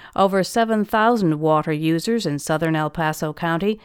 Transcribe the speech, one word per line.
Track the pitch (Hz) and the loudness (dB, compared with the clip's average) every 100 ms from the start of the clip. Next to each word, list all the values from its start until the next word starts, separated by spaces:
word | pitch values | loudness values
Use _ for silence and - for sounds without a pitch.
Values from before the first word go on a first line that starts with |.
| - | -8
Over | - 196 190 | 0 2 2
seven | 180 233 226 220 | 0 0 0 0
thousand | 202 220 220 240 175 151 | 0 2 2 2 2 2
water | 156 156 156 | 2 2 0
users | 151 160 165 226 233 170 | -2 0 0 0 -2 -2
in | 143 | -4
southern | - 156 165 160 | -2 -2 0 0
El | 151 | -2
Paso | - 156 156 156 | -2 -4 -2 -6
County | 147 170 165 196 220 | -4 -4 -2 -2 -4